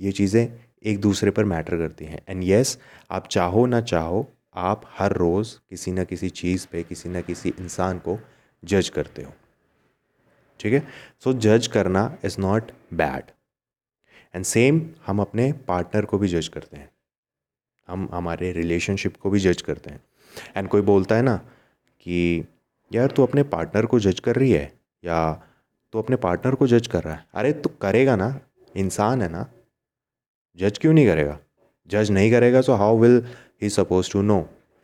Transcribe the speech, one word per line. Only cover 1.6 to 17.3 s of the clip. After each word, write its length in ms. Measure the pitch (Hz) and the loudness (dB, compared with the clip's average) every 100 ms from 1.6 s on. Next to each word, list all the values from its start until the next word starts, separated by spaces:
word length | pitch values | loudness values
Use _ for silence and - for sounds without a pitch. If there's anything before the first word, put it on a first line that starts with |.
| 82 85 | -4 -4
करती 280 | 80 - | -6 -8
हैं। 200 | 76 78 | -16 -16
And 240 | - 92 92 | -12 -6 2
yes, 300 | 104 135 - - - - | 2 2 -4 -16 -20 -10
आप 160 | 90 - | -10 -4
चाहो 400 | 104 87 101 123 | -2 0 2 2
ना 140 | 120 | 0
चाहो, 520 | 117 87 82 95 - _ _ | 0 -2 -2 -4 -6 _ _
आप 280 | 92 90 107 - - | -6 -4 -4 -6 -4
हर 140 | 98 | -2
रोज़ 460 | 98 85 92 110 - - | 0 0 0 -4 -12 -20
किसी 220 | 92 - | -12 -8
ना 120 | 92 | -6
किसी 240 | 90 90 92 | -6 -6 -8
चीज़ 380 | - 90 92 - | -6 -4 -4 -6
पे, 160 | 85 | -12
किसी 260 | 85 85 87 | -10 -12 -10
ना 120 | 90 | -10
किसी 320 | 87 85 - - | -8 -8 -8 -8
इंसान 380 | 90 - 92 90 | -12 -4 -4 -4
को 200 | - 107 - _ _ _ | -6 -8 -10 _ _ _
जज 240 | 85 98 87 | -2 0 0
करते 340 | - 73 - | -4 -8 -10
हो, 100 | - - _ _ _ _ _ _ _ _ _ _ _ _ | -18 -20 _ _ _ _ _ _ _ _ _ _ _ _
ठीक 120 | 107 | 0
है? 140 | 139 139 - - _ | 0 -2 -18 -20 _
So, 140 | 131 | -4
जज 320 | 131 107 110 117 | 0 4 4 2
करना 520 | - 92 92 120 - | 0 2 0 -2 -4
is 180 | 101 - | -8 -4
not 240 | 95 107 110 - - | -2 -2 -4 -20 -12
bad। 280 | 82 76 67 - _ _ _ _ _ _ _ _ _ _ 92 | -4 -4 -4 -14 _ _ _ _ _ _ _ _ _ _ -10
And 80 | |
same, 360 | 95 113 131 160 160 - - | -2 2 4 2 -2 -12 -6
हम 140 | 101 | -4
अपने 320 | 101 107 131 | -2 -2 -2
पार्टनर 520 | 143 - 90 87 107 | -2 -4 -4 -2 -2
को 140 | 104 98 | -2 0
भी 100 | 98 | 0
जज 200 | 85 80 | -2 -4
करते 280 | 76 - 73 | -10 -16 -20
हैं, 140 | - _ _ _ _ | -20 _ _ _ _